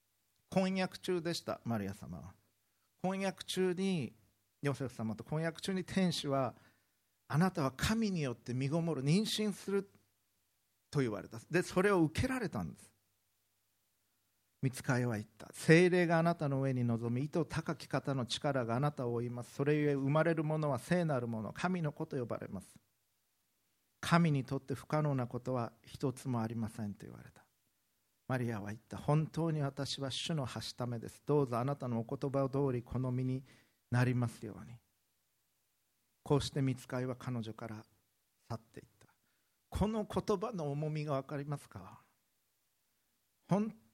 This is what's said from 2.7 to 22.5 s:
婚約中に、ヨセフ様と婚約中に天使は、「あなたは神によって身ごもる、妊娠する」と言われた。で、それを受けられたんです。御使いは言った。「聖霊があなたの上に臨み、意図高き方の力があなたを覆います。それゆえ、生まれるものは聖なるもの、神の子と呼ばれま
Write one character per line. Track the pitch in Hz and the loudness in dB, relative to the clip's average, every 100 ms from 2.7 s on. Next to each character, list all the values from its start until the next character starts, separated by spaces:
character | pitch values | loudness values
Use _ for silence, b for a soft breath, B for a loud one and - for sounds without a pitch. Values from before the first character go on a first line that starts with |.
| _ _ _ | _ _ _
婚 | 180 190 | -4 -2
約 | 196 - | -4 -4
中 | - 185 185 | -6 0 0
に、 | 175 190 180 113 - _ _ _ _ | 2 0 0 -2 -8 _ _ _ _
ヨ | 143 | -2
セ | 131 131 | -2 -4
フ | |
様 | - 110 107 | -4 -6 -6
と | |
婚 | - 156 | -4 -4
約 | 165 160 | -4 -4
中 | - | -4
に | 190 | -4
天 | 170 196 180 | -2 2 2
使 | - 147 | 2 0
は、 | 135 123 - b b b b _ _ - | 0 0 -4 b b b b _ _ -2
「あ | 139 | 2
な | 185 | 2
た | - | 2
は | 135 | -2
神 | - - 220 214 | 0 0 2 2
に | 180 | 2
よ | 139 | 0
っ | 113 | -2
て | - | -4
身 | 123 135 | -2 0
ご | 165 | 0
も | 165 | 0
る、 | 139 | 0
妊 | 139 180 | 4 4
娠 | 220 - 214 | 4 0 -2
す | 175 - | -2 -2
る」 | 196 196 - _ _ _ _ _ _ _ _ _ | -2 -2 -10 _ _ _ _ _ _ _ _ _
と | 147 | 0
言 | 123 | 0
わ | 98 | -2
れ | - | -8
た。 | 110 - | -12 -2
で、 | 170 | 0
そ | - 180 | 2 2
れ | 202 | 4
を | 190 | 6
受 | 156 - | 4 4
け | 254 | 0
ら | 254 | 0
れ | 196 | -2
た | 110 | -2
ん | 80 | -6
で | - | -8
す。 | - _ _ _ _ _ _ _ _ _ _ _ _ _ _ _ _ _ | -18 _ _ _ _ _ _ _ _ _ _ _ _ _ _ _ _ _
御 | 131 | -2
使 | 123 - 123 | -2 -2 0
い | 123 | 0
は | |
言 | 107 | -2
っ | 107 - | -6 -12
た。 | - | -16
「聖 | - - 160 180 | 0 8 8 8
霊 | 180 175 | 6 4
が | 165 | 4
あ | |
な | 165 | 4
た | 170 143 | 2 0
の | 135 | 0
上 | 135 | 2
に | 127 | 2
臨 | 120 117 117 | 2 2 0
み、 | 123 | 0
意 | 147 | 0
図 | 175 | 0
高 | 151 - 165 151 | 0 -2 -4 -6
き | - | -4
方 | 139 - | -2 0
の | 135 117 | -2 -2
力 | - 151 135 | -2 0 0
が | 113 | 2
あ | 120 | 2
な | 147 | 0
た | 143 120 | 0 -2
を | |
覆 | 120 | -2
い | 120 | -2
ま | 120 | -6
す。 | 120 | -6
そ | - | -2
れ | 139 151 | 2 4
ゆ | 147 | 4
え、 | |
生 | 139 135 | 2 4
ま | 151 | 4
れ | 160 | 4
る | 160 | 2
も | 151 156 | 0 0
の | 151 | 0
は | 123 | 0
聖 | - 180 | 0 2
な | 165 131 | 2 0
る | 117 | 0
も | 113 | -2
の、 | 104 | -4
神 | - 180 180 | -2 -2 0
の | 160 | -2
子 | - 165 | -4 -4
と | 139 | -4
呼 | 117 | -4
ば | - | -4
れ | |
ま | - | -6